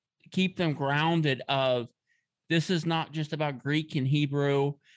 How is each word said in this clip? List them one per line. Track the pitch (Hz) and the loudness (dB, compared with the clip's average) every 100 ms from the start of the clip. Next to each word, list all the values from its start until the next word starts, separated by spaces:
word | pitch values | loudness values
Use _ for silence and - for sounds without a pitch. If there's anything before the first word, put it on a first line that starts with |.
| _ _ _ | _ _ _
keep | 185 190 185 | -2 -2 0
them | 165 | -2
grounded | 131 139 143 160 170 151 127 - | 0 0 0 2 2 2 0 -2
of, | 139 131 123 117 _ _ _ _ _ - | 0 2 0 -2 _ _ _ _ _ -2
this | 165 151 | 0 2
is | 175 165 | 0 0
not | 165 151 | -2 -2
just | 156 151 | -6 -6
about | 151 151 131 | -4 -4 -4
Greek | 139 151 156 156 | -2 -2 -2 -2
and | 131 | 0
Hebrew, | 147 147 143 143 139 143 143 _ | 2 0 0 2 2 0 -2 _